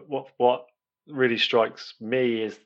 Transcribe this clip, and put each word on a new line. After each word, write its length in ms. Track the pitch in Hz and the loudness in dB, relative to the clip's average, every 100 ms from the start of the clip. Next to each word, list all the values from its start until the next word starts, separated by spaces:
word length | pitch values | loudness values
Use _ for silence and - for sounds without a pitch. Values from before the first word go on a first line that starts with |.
| - | -8
what, 200 | 135 135 - | -8 -8 2
what 300 | 123 127 - _ _ _ - | 2 2 -4 _ _ _ -12
really 300 | 143 127 113 | 0 0 2
strikes 580 | - 120 107 - - - | 2 2 2 -2 -18 -14
me 420 | 110 127 123 113 | -4 0 0 0
is 180 | 107 98 | -4 -8